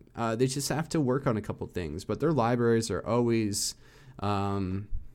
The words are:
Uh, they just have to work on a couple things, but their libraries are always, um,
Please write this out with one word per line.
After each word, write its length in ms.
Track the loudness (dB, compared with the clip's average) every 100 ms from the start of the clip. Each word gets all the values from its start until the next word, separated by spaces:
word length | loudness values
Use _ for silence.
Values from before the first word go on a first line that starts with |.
| -16 -4
Uh, 200 | -2 2
they 120 | 2
just 220 | 0 -2
have 180 | -2 -2
to 120 | 0
work 260 | 2 2 0
on 80 | -2
a 60 |
couple 260 | -2 -8 -6
things, 380 | -6 -6 -6 -4
but 160 | 0
their 100 | 2
libraries 580 | 2 2 4 4 4 2
are 160 | -4 0
always, 680 | 2 4 2 2 -2 -4 -6 -18 -20 -20 -6
um, 680 | -2 0 0 0 -2 -4 -4 -4 -6